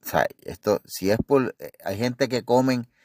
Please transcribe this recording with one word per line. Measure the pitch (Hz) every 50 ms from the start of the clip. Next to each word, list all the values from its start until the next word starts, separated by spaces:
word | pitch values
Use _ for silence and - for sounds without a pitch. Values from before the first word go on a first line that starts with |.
| _
O |
sea, | - - 82 62 50 - _ -
esto, | - 92 - _ 107 104 - _
si | - - - 92 95
es | 104 113 -
por, | _ 143 135 127 110 - _
eh, | - 76 _ _ -
hay | 85 98 98
gente | 117 127 123 123 139 120
que | 127 120 -
comen | - 120 127 127 131 127 123 117 _ _ _ _